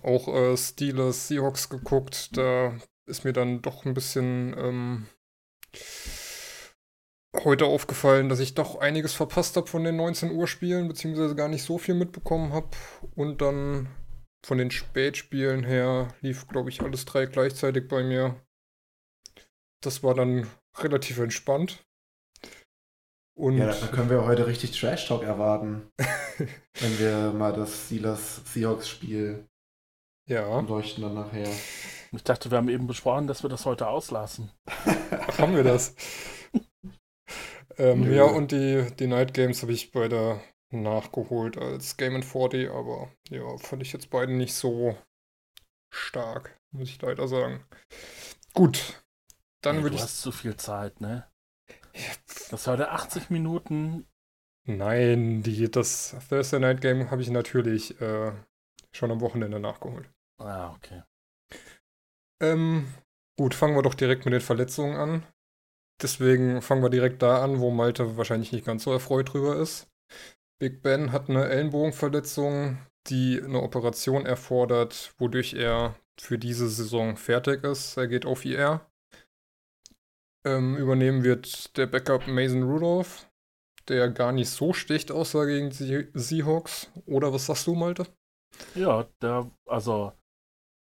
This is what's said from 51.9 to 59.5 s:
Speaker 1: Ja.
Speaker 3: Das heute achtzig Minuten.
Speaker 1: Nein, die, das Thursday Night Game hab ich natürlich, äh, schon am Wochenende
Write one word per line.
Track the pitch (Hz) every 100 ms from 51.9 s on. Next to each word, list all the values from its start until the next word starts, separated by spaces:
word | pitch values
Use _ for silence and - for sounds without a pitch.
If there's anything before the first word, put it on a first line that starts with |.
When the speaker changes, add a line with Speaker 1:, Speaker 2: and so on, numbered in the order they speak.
| -
Speaker 1:
Ja. | - - - - -
Speaker 3:
Das | 113 127
heute | 127 147
achtzig | - - 170 -
Minuten. | 170 160 165 - 151 156 165 - _ _ _ _ _ -
Speaker 1:
Nein, | 98 101 120 120 120 113 110
die, | 113 107 113
das | 123 117 - - - -
Thursday | 139 135 139
Night | 127 127
Game | 131 127 123
hab | 127
ich | 120
natürlich, | 123 117 127 113 110 - -
äh, | 110 107 110 104 - _ _ - _ -
schon | 120
am | 113
Wochenende | 117 120 104